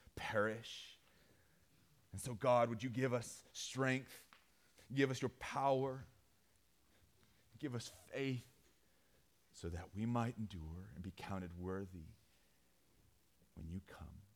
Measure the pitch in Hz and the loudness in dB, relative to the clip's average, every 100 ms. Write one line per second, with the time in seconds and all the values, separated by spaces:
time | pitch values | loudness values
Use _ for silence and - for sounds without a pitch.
0 | - - - 110 107 110 113 - - - | -16 -8 0 4 4 0 -8 -12 -14 -18
1 | - - - - - - _ _ _ _ | -20 -20 -20 -20 -20 -20 _ _ _ _
2 | _ 98 - 117 127 123 117 117 127 117 | _ -8 -6 2 6 8 6 2 -2 2
3 | 131 120 113 - - - - 127 135 131 | 2 2 -2 -10 -14 -10 -4 2 4 2
4 | 127 - - - _ _ - - - 135 | 0 -14 -20 -20 _ _ -20 -20 -2 4
5 | 135 127 127 - - 139 135 135 135 131 | 4 4 0 -2 -4 2 6 6 4 -2
6 | 131 - _ _ _ _ _ _ _ - | -10 -20 _ _ _ _ _ _ _ -20
7 | - _ - _ _ - 143 120 - - | -20 _ -20 _ _ -6 -2 -2 -4 -12
8 | - 127 135 127 - - - _ _ _ | -8 -2 0 0 -4 -18 -20 _ _ _
9 | _ - _ _ _ - 85 82 80 98 | _ -20 _ _ _ -8 -6 -4 -6 -4
10 | 113 120 117 117 107 92 78 82 101 85 | 0 2 0 -2 -6 -6 -8 -8 -10 -10
11 | 90 - - 98 90 87 90 95 98 92 | -10 -8 -6 -4 -6 -6 -4 -4 -4 -10
12 | 78 113 _ _ _ _ _ _ _ _ | -14 -18 _ _ _ _ _ _ _ _
13 | _ _ _ _ _ - 78 92 - - | _ _ _ _ _ -12 -8 -8 -10 -14
14 | 76 73 - | -14 -16 -18